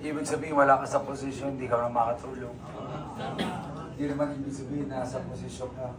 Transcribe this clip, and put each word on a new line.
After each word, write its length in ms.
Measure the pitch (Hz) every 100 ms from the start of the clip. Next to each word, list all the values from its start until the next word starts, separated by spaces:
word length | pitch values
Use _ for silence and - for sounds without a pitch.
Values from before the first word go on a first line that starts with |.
ibig 240 | 139 147 143
sabihin 300 | 151 - 147
wala 240 | 139 135
ka 40 | -
sa 100 | 139 135
posisyon, 500 | 139 135 127 139 131
hindi 140 | 127
ka 100 | 120
na 80 | 120
makatulong. 640 | 117 117 120 131 127 120 120 - - - - - - - - - - - - - -
Hindi 100 | 143
naman 240 | 139 143 139
ibig 100 | 131
sabihin 400 | 135 127 147 143
na 160 | 131 123
sa 160 | 127
posisyon 480 | 123 123 127 - 127
ka 160 | 135 127